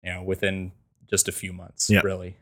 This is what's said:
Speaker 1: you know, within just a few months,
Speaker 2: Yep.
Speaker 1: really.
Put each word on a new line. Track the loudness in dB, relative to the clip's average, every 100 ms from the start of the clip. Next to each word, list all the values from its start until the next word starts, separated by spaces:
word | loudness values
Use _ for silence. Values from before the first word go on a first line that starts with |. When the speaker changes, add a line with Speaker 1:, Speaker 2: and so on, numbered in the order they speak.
Speaker 1:
you | -8
know, | -6
within | -4 0 0 0 -6 -12 _ _ -2
just | 0 0
a |
few | -2 -10
months, | -12 -16 -6 4
Speaker 2:
Yep. | 6
Speaker 1:
really. | 6 -2 -8 -14